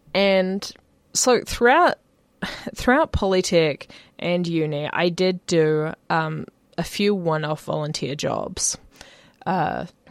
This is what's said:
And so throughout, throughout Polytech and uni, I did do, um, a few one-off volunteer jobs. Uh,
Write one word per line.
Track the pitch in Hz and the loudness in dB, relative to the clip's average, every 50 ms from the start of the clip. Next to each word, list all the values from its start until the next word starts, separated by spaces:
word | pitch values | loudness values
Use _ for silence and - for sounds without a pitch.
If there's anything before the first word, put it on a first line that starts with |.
| _ - - | _ -4 0
And | 190 196 196 190 190 185 185 190 202 - - - - _ _ _ _ _ _ - | 2 2 4 4 4 2 2 -2 -4 -6 -10 -14 -18 _ _ _ _ _ _ -4
so | - - 254 247 - - | 0 2 4 2 2 0
throughout, | - - - 233 240 277 330 359 302 - - _ _ _ _ _ _ _ _ - - - - - - - | -4 -2 2 4 4 6 6 6 4 2 -2 _ _ _ _ _ _ _ _ -12 -12 -12 -12 -12 -12 -12
throughout | - - 254 254 294 320 - - | -2 0 2 4 4 2 2 0
Polytech | - 214 190 190 185 180 - 185 165 160 151 135 - - - - - - _ _ - | 0 0 2 2 2 2 2 2 4 4 2 0 -4 -10 -18 -20 -20 -20 _ _ -8
and | - 170 175 180 175 | -4 -2 0 0 0
uni, | 170 165 160 156 151 151 143 151 - - | 0 0 0 0 0 -2 -4 -4 -4 -2
I | - 170 180 | 0 0 0
did | 170 - 185 185 190 180 - | 0 0 0 0 0 -2 -4
do, | - 175 165 156 156 156 151 151 160 - - _ _ | 0 2 2 4 4 2 0 -2 -4 -6 -10 _ _
um, | 165 165 160 160 156 156 - - - _ _ _ _ - | -2 0 0 -2 -6 -8 -10 -12 -16 _ _ _ _ -8
a | 160 | -6
few | - - - 202 202 208 | -6 -2 0 2 2 2
one-off | 190 170 165 156 156 151 151 156 - - | 0 0 -2 -2 -2 -2 -4 -4 -6 -4
volunteer | - 156 151 151 151 156 - - - - | -6 -4 -4 -4 -6 -6 -6 -6 -6 -6
jobs. | 151 151 139 113 - - - 185 - - - - - - - _ - - - - - _ _ _ _ - | -4 -4 -4 -4 -4 -4 -6 -6 -4 -4 -4 -4 -6 -10 -20 _ -20 -20 -20 -20 -20 _ _ _ _ -6
Uh, | - 185 180 156 - - 60 - 175 - _ _ - | -4 -2 -2 -2 -2 -4 -6 -8 -10 -14 _ _ -20